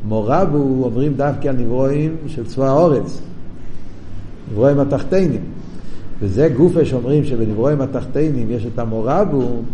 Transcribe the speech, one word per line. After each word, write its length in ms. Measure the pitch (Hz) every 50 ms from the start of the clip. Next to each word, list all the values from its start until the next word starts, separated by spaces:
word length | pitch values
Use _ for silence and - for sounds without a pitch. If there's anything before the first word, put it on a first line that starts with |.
| -
מורבו 760 | 104 107 110 107 117 139 170 190 170 147 147 139 131 131 131 131
אומרים 300 | 123 110 120 139 151 139
דווקא 340 | 131 143 143 139 - -
על 80 | 139 135
נברואים 600 | 123 120 110 120 127 135 135 143 147 151 160 160 160 -
של 180 | - - 123 117
צבא 220 | 110 - 131 135
האורץ, 540 | 135 135 151 175 170 143 113 92 87 - - - - - - - - - - - - - - - - - - - - - - - - - - - -
נברואים 280 | 104 101 120 139 143 143
התחתינים. 640 | 139 139 139 135 - - 185 190 190 160 117 107 - - - - - - - - - - - - - - - -
וזה 300 | 104 98 92 110 147 165
גופה 360 | 135 113 160 170 - 165 147
שאומרים 380 | - 131 127 117 127 147 151 139
שבנברואים 580 | - 127 113 113 107 107 104 117 143 151 143
התחתינים 680 | 131 131 131 123 - - - 139 156 156 143 123 113 107
יש 140 | 120 120 104
את 140 | 120 - -
המורבו 840 | 117 113 110 110 110 123 143 185 214 175 143 139 123 - 123 113 110 -